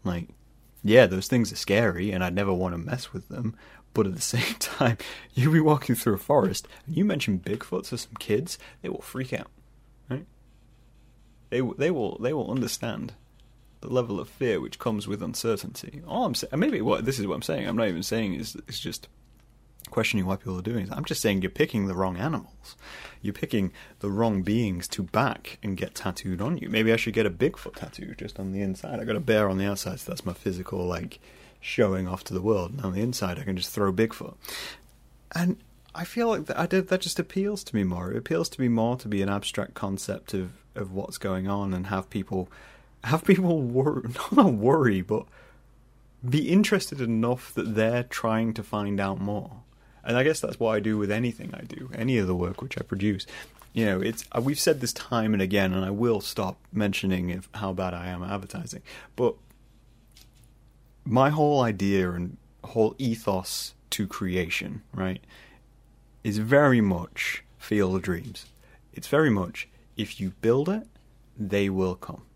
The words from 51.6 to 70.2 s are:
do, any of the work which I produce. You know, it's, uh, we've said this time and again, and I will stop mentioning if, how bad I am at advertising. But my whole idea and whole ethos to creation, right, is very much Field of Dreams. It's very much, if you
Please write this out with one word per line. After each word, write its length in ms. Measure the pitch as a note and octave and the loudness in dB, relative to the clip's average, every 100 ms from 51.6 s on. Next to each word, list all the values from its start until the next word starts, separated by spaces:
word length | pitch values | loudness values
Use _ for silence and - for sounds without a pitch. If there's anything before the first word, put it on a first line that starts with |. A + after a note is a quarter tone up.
do, 260 | - - C3 | -12 -12 -10
any 240 | - A#2 B2 | -4 2 2
of 100 | F#2 | 2
the 80 | F2+ | 0
work 260 | F2 E2+ | -2 -4
which 160 | - - | -8 -8
I 40 | |
produce. 440 | F#2 G2 G#2 G2 - - - - - | -6 0 0 0 -6 -14 -18 -20 -6
You 120 | A#2 G#2+ | 0 2
know, 160 | F#2 | 2
it's, 240 | A#2 A2+ - | 0 -2 -4
uh, 100 | C3 | -2
we've 180 | C3 D3 | 0 2
said 220 | - D3 | 2 2
this 120 | A#2+ | -2
time 400 | - - A#2 A2 | -6 -2 0 2
and 80 | G#2 | 2
again, 320 | F#2+ G2+ F#2+ | 4 4 2
and 100 | F#2 | 2
I 80 | F#2+ | -2
will 300 | G2+ A#2+ G#2+ | 0 2 2
stop 360 | - - F#2+ - - | -2 -4 -4 -6 -8
mentioning 580 | - G#2 F#2+ F#2+ F#2 F2+ | -2 0 0 0 0 0
if, 200 | F2+ - - | -6 -10 -6
how 180 | G2+ | -4
bad 200 | F#2 F#2 | -2 -4
I 140 | F2 F2+ | -4 -8
am 160 | F2+ | -8
at 80 | F2+ | -6
advertising. 500 | G2+ - G2 C3+ F#2+ - - - - | -6 -8 -12 -10 -12 -16 -20 -16 0
But 200 | B2 - - - - - _ _ _ - - _ - - - _ - _ | 0 0 -16 -20 -20 -20 _ _ _ -20 -20 _ -20 -20 -20 _ -20 _
my 260 | - A#2 C3+ | 2 6 6
whole 320 | D#3 D3 C#3+ | 6 4 6
idea 500 | A#2+ G2 G2 G2 F2+ | 4 2 2 4 2
and 260 | F2 F2 - - _ | 0 -6 -8 -20 _
whole 320 | - A2+ A2 - | -4 2 2 2
ethos 760 | C3+ A2+ - F#2+ F#2 - - - _ | -2 -2 0 -2 -2 -8 -8 -16 _
to 160 | - G2 | -4 -4
creation, 760 | - F#2+ F2+ E2+ - - - - | -4 -2 0 0 -4 -6 -10 -10
right, 280 | F#2 F#2 F#2 - - - - _ _ _ _ _ - | -4 -4 -4 -12 -20 -20 -20 _ _ _ _ _ -8
is 140 | G#2+ G#2 | -4 -2
very 440 | A2 C#3 C#3+ B2 | 4 6 8 6
much 600 | G2+ F2 E2+ - - - - _ | 6 2 -4 -6 -6 -6 -12 _
Field 380 | - G#2+ F#2 F#2 | 0 2 4 2
of 60 | |
Dreams. 440 | F2+ E2+ E2+ G2 - _ - - _ | 0 -4 -6 -14 -18 _ -20 -20 _
It's 140 | - - | -14 0
very 220 | C#3+ D#3 | 4 4
much, 380 | G2+ F2 - - - _ - | 4 0 -8 -14 -16 _ -8
if 240 | G#2 | -8
you 140 | - | -4